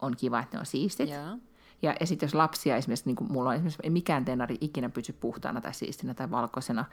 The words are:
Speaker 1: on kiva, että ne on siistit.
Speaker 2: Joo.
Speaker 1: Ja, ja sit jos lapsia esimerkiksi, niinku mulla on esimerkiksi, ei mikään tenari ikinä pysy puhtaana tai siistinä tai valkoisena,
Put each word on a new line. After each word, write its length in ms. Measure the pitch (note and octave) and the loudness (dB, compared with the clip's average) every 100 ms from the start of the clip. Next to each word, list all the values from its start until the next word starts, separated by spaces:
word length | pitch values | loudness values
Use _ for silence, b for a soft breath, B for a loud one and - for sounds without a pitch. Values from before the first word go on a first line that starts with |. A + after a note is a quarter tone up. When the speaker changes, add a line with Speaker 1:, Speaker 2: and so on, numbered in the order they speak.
Speaker 1:
on 140 | C3+ B2 | -4 -2
kiva, 220 | B2+ A#2 | 0 0
että 180 | A#2+ - | -2 -6
ne 20 | |
on 60 | - | -4
siistit. 440 | C3 D#3 - C#4 | 0 0 0 -2
Speaker 2:
Joo. 280 | C#3+ D3+ A#3 - b b b | -2 -8 -10 -12 b b b
Speaker 1:
Ja, 140 | D#3 - | -2 2
ja 60 | E3 | 0
sit 140 | D3 | 2
jos 120 | D3 D#3 | 2 4
lapsia 420 | D#3+ - D3+ B2 | 4 4 2 2
esimerkiksi, 280 | C3 A2+ - | 2 0 0
niinku 180 | B2+ | -2
mulla 260 | - C3+ B2+ | 0 0 2
on 60 | B2+ | 2
esimerkiksi, 240 | E3+ D3+ | 0 0
ei 60 | - | 2
mikään 360 | E3+ F3 D3+ B2+ | 2 4 2 2
tenari 320 | B2+ A#2+ A#2 | 0 0 -2
ikinä 280 | D3+ D3 B2 | -2 -2 -2
pysy 240 | B2 A#2 | -2 -6
puhtaana 480 | - A2+ - - - | -4 -4 -2 -4 -4
tai 120 | - | -4
siistinä 400 | - - C#3+ - | -6 -6 -4 -6
tai 180 | B2 C3 | -4 -2
valkoisena, 540 | A#2 A#2+ - - A#2 C#3 | 0 0 -2 -2 -2 -2